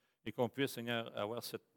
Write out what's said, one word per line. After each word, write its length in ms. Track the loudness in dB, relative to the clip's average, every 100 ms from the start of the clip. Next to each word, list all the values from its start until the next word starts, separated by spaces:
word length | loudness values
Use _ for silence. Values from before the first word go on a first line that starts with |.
| _ _
Et 80 | -6
qu'on 180 | 2 2
puisse, 240 | 4 0
Seigneur, 420 | 0 0 0 0 -2
avoir 260 | -2 -2
cette 220 | -6 -8 -10